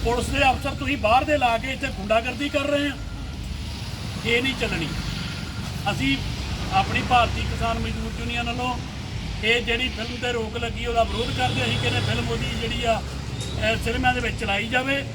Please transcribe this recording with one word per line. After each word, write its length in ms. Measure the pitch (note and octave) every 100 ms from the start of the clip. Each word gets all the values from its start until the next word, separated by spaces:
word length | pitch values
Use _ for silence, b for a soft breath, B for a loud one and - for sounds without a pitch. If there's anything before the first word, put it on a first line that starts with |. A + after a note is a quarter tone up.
ਪੁਲਿਸ 220 | A3 B3 -
ਦੇ 140 | C#4 C#4
ਅਫਸਰ 260 | B3 C#4 B3+
ਤੁਸੀਂ 220 | C4 C#4
ਬਾਹਰ 260 | G#3 B3
ਦੇ 140 | D4+ D4
ਲਾ 200 | B3 A#3
ਕੇ 140 | C4
ਇੱਥੇ 160 | C4 C#4
ਗੁੰਡਾਗਰਦੀ 640 | G#3 G3 A3 A#3+ B3 C#4+
ਕਰ 160 | C#4+ C#4
ਰਹੇ 240 | C#4+ C#4+
ਆ, 80 | C#4+ - - - - - - - - - - - - A3
ਇਹ 180 | A#3
ਨਹੀਂ 100 | C4 B3+
ਚੱਲਣੀ। 320 | A3+ F#3 D#3 - - - - - - - - - G3+
ਅਸੀਂ 260 | G3+ C4+ C#4 - - - - -
ਆਪਣੀ 280 | B3+ - B3 B3
ਭਾਰਤੀ 320 | B3 A3+ -
ਕਿਸਾਨ 380 | - A3+ A3+ A3+
ਮਜ਼ਦੂਰ 320 | A3+ G#3+ A3 -
ਯੂਨੀਅਨ 260 | A#3+ A#3+ A#3+
ਵੱਲੋਂ 320 | A#3+ B3+ A#3+ - - - - - -
ਇਹ 180 | G#3+ A#3+
ਜਿਹੜੀ 280 | A3+ A#3 B3+
ਫਿਲਮ 260 | G#3+ A#3 A#3+
ਤੇ 160 | B3
ਰੋਕ 260 | A#3+ A3 A#3
ਲੱਗੀ, 280 | A#3 A3 A#3+
ਉਹਦਾ 180 | A#3
ਵਿਰੋਧ 340 | A3 G3 B3+ C4
ਕਰਦੇ। 260 | B3+ -
ਅਸੀਂ 140 | A#3+ -
ਕਹਿੰਦੇ 220 | A#3 A#3+
ਫਿਲਮ 300 | - A3+ A#3
ਉਹਦੀ 200 | A#3 A#3 A3+
ਜਿਹੜੀ 220 | A3+ A#3
ਆ, 180 | A#3 A3 - - - - - -
ਇਹ 180 | G#3+ A3+
ਸਿਨੇਮਾ 300 | A#3 A#3+ B3+
ਦੇ 60 | B3
ਵਿੱਚ 200 | A#3 -
ਚਲਾਈ 280 | G#3+ G3 A3
ਜਾਵੇ 380 | B3+ C4 C#4 C4+